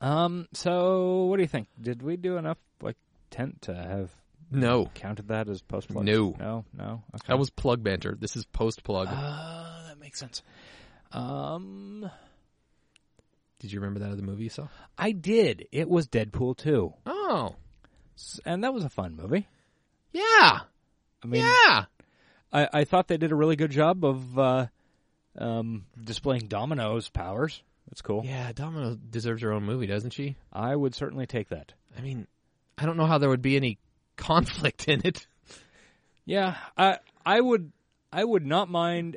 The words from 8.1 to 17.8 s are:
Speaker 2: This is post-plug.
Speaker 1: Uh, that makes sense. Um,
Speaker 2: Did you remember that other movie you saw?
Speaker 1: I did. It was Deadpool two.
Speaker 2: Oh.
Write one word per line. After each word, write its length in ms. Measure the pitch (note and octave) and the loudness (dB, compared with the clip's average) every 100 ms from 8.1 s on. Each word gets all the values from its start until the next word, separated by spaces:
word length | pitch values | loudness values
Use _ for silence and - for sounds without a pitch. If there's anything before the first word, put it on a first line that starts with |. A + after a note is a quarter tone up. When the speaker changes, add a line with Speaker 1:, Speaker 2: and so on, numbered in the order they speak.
| G2+ | -6
Speaker 2:
This 160 | A2 A#2+ | -8 -8
is 80 | - | -8
post-plug. 600 | - A2+ - - G2 F#2+ | -2 -2 -2 -4 -4 -4
Speaker 1:
Uh, 800 | C3 C#3+ D3 D#3+ E3 E3 E3 E3 | -4 -6 -8 -12 -14 -16 -18 -20
that 120 | D3 | -20
makes 180 | D3 - | -18 -16
sense. 240 | C3+ - - - - - - - _ | -14 -14 -16 -20 -20 -20 -20 -20 _
Um, 1000 | A#2 B2 C#3 C#3 E3 F#3+ G3 G3 G#3 G3 - _ _ _ _ _ _ _ _ _ _ _ _ _ _ | -10 -8 -8 -6 -8 -10 -16 -16 -14 -14 -16 _ _ _ _ _ _ _ _ _ _ _ _ _ _
Speaker 2:
Did 120 | G2+ | -10
you 60 | G2+ | -8
remember 200 | G2 G2+ | -6 -6
that 100 | G2+ | -6
other 120 | G2+ | -6
movie 220 | G2 G2+ | -6 -6
you 60 | A2+ | -8
saw? 160 | - D3 - - - | -10 -14 -16 -16 -4
Speaker 1:
I 140 | G3+ | -4
did. 560 | G3+ F3+ A3+ F3 G#2+ - | -2 2 4 4 2 -4
It 180 | C#3 D#3+ | -4 2
was 200 | F3 D3+ | 2 2
Deadpool 480 | A#2 G#2+ - B2+ B2+ | 0 -2 -2 -2 -2
two. 380 | D3+ C#3 F2+ - - | 2 2 2 -4 -8
Speaker 2:
Oh. 480 | F#4 G4 G3 A2 - - - | -4 0 0 -2 -8 -18 -20